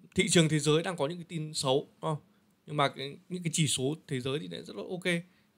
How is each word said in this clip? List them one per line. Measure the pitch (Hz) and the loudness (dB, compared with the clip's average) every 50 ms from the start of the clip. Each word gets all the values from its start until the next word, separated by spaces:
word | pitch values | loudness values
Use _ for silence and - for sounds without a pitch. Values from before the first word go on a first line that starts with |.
| - - - | -16 -4 0
thị | 185 190 180 | 0 2 6
trường | 175 175 165 147 | 6 6 6 6
thế | 156 151 | 4 2
giới | 143 151 147 165 175 | 4 4 4 4 2
đang | 196 170 | 0 -2
có | 151 139 | -2 -2
những | 147 175 | -4 -4
cái | 175 165 | -8 -10
tin | - 175 160 156 156 156 | -8 -8 -8 -6 -6 -6
xấu, | - - 131 131 143 - - _ - | -2 2 2 2 2 2 -2 _ -6
đúng | - 160 | -2 -2
không? | 151 - - _ _ _ _ _ _ _ - | -2 -2 -6 _ _ _ _ _ _ _ -12
Nhưng | 156 151 | -6 0
mà | 147 139 135 | 0 0 0
cái, | - - 135 143 143 - _ - | 0 -4 -10 -12 -12 -14 _ -10
những | 175 180 170 | -8 -4 -4
cái | 165 - | -2 0
chỉ | 170 151 | 2 2
số | 117 - 135 127 139 160 165 _ | 2 2 0 0 -2 -2 -4 _
thế | - 143 127 | -8 -6 -6
giới | 123 135 139 160 | -4 -4 -4 -6
thì | 185 | -6
lại | 175 - - - | -8 -12 -12 -12
rất | - - | -12 -12
là | - - - | -10 -8 -8
ok. | 185 170 - 180 170 170 175 - _ _ _ _ _ | -6 -4 0 0 0 0 -2 -8 _ _ _ _ _